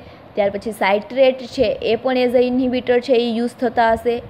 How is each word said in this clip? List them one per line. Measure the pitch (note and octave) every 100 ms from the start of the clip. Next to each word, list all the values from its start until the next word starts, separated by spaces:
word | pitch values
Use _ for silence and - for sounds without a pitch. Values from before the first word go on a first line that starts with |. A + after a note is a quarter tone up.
| - - -
ત્યાર | - G3+
પછી | G3+ A3+
સાઇટ્રેટ | G#3 F#3+ G3+ G3+ B3 C4+ C4
છે | A#3+ - A3 -
એ | F3+ A3+
પણ | C4 B3+
as | B3
a |
inhibitor | B3 B3 B3+ B3+ B3 B3 B3
છે | B3
એ | A#3 A#3+
યુઝ | A3+ A#3+
થતા | - B3 A#3 A3+
હશે, | A3+ A#3+ A#3